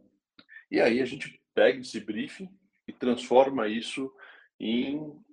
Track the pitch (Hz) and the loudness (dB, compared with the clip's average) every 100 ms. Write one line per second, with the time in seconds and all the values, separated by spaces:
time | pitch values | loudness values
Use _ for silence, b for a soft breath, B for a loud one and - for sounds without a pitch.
0 | _ _ _ - B B - - 131 117 | _ _ _ -20 B B -4 2 2 2
1 | 120 - - - _ - 110 135 - 113 | -2 -6 -14 -18 _ 4 4 2 -6 -10
2 | 101 107 147 - - _ _ _ - - | -8 -8 -8 -10 -16 _ _ _ -20 -4
3 | 123 120 - 123 135 131 107 113 - - | -2 -2 4 6 6 2 -2 -4 -6 -8
4 | 135 B B B B - 107 117 135 147 | -10 B B B B -8 -2 -2 -2 -4
5 | 151 - _ | -8 -14 _